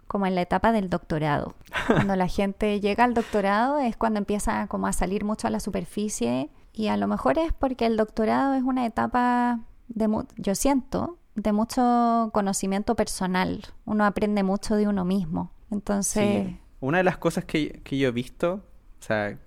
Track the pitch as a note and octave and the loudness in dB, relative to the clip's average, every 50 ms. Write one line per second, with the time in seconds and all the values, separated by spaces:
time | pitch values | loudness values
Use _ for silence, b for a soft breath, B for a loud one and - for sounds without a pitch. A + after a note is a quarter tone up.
0 | - - - G#3 G3 F#3 F#3+ F3+ F3 - F3+ F#3+ - A3+ A#3 G#3+ F#3+ F3 F#3+ F3+ | -12 -6 -2 0 0 0 0 0 0 0 0 2 2 2 2 2 0 -2 -4 -4
1 | - - E3+ D3+ D3+ D3+ D3 - - - - - - - - - - - G#3+ E3 | -4 -4 -4 -2 0 0 0 0 -2 -6 -10 -16 -16 -10 -8 -4 2 2 4 4
2 | G#3 G3 G3 F#3 F#3 F3 - - G3 G3 G3 - G#3+ G#3+ G#3 G#3 G3+ G3+ G3+ A3+ | 4 2 2 2 2 0 0 0 0 0 0 0 0 0 0 0 0 0 4 4
3 | A#3+ B3 A#3 A#3 A3+ - - G#3 F#3+ G3 G3+ G#3+ A#3+ C4+ D4 D4+ C4+ A#3 G#3+ - | 4 4 4 0 0 0 0 2 2 4 2 2 2 2 2 0 0 0 0 0
4 | A3+ A3+ G#3+ G#3 G3+ - G#3 G#3 - A#3 G#3+ G#3+ G#3+ G3 - G3 F#3+ G3 F#3+ - | 0 0 0 0 0 0 -2 0 0 -2 -2 -2 -2 -4 -4 -2 -2 -2 0 0
5 | F#3+ F3+ G3 G#3 G#3 G#3 A3 - - A3+ G#3+ G#3+ - G#3 F#3 F#3+ F3+ - - G#3 | 0 0 0 -2 -2 -2 -4 -2 -2 -2 -2 -2 -4 -4 -4 -4 -6 -4 -6 -4
6 | G#3 G#3+ G#3+ - A#3 A#3 B3 B3+ C#4 D#4 b b b b b - G#3+ G#3 G#3 G#3 | -4 -4 -2 -2 -2 0 0 -2 -4 -6 b b b b b -4 -2 0 0 0
7 | G3+ G3+ G#3 G3+ - C4 C#4 D#4+ E4 D#4+ - - - C4 B3+ - A#3 A3+ A3+ A3 | 0 -2 -2 0 2 2 2 2 2 0 -2 -2 -2 -2 -2 0 0 0 2 0
8 | G#3+ G#3+ - - A3 G#3+ A3+ B3 C4+ C#4 C4+ C4 B3 C4 B3+ B3+ B3 A3+ - A#3 | 0 -2 0 -2 0 0 2 2 2 2 0 0 0 0 0 0 -2 -2 -2 -2
9 | A#3 A3+ - B3 B3 B3 B3 A#3+ A#3+ A#3+ A#3+ A#3 - - - - - - A#3+ G#3+ | -2 0 0 2 2 2 2 2 2 0 0 -2 -6 -12 -20 -20 -16 -8 -2 0
10 | A3 G#3+ G#3+ - - - - - F#3 G3+ G3 - - C4+ C#4+ C4 - - - F3+ | 0 2 2 0 -2 -6 -10 -6 -2 -2 -2 2 2 2 2 2 0 -2 -4 -4
11 | - E4+ F4 - _ _ - G#3+ G3+ A3 G#3 G#3 A3+ A#3 - C4 B3 B3 A#3+ A#3+ | -4 -4 -8 -14 _ _ -8 -4 -2 0 2 0 0 0 0 2 2 4 4 4
12 | A#3+ A#3 A#3 A#3 A3+ A3 - G#3+ G3+ G3 G3 - - F#3+ G3 G3+ G#3 - A#3 - | 4 4 2 2 0 0 0 0 0 0 0 -2 -2 -2 -2 -2 0 -2 0 0
13 | G#3+ - - - F#3+ F3+ F#3 F#3 F#3 E3 - G#3 - - - - - - G#3+ G#3+ | 0 -2 -2 -4 -2 0 0 0 0 0 -2 -6 -8 -14 -18 -12 -6 -2 0 2
14 | G#3 G3+ G3 G#3 G#3 G#3 G#3 G3+ G3 F#3+ G3 G3+ - - G#3+ G#3 G#3 G#3 G3+ G3 | 2 2 2 2 0 2 2 2 2 2 0 0 0 0 2 2 2 2 2 0
15 | F3+ F3 F#3+ G3+ F3+ D#3 F3 F3 F3 F3 - - - - G#3 G3+ - - G3+ G3+ | 2 2 2 0 0 -2 -2 -4 -4 -6 -10 -18 -12 -8 -8 -6 -4 -2 -2 -2
16 | F#3+ - - G#3 G3+ G3+ G#3 G3+ G3 F#3 F3+ - - - - - C3+ B2+ D#3+ F#3 | -2 0 0 2 2 2 2 0 -2 -4 -8 -12 -16 -20 -12 -6 -2 0 2 4
17 | F3+ F#3 F3 - - E3 E3 F#3 - - - D#3+ D3 - - - - - C#3 C3+ | 4 2 0 0 -2 0 0 -2 -6 -2 -2 -2 -2 -2 -6 -12 -10 -4 -2 0
18 | C3+ B2+ A#2 B2 B2 - - - - F3 F#3 G3+ - - - - - - - - | 2 2 0 0 -6 -6 -4 -2 -2 -2 -2 -4 -8 -16 -20 -20 -20 -20 -20 -12
19 | - - A2 G#2+ G#2 G2+ C3+ - - | -4 -2 0 0 0 -2 -4 -8 -12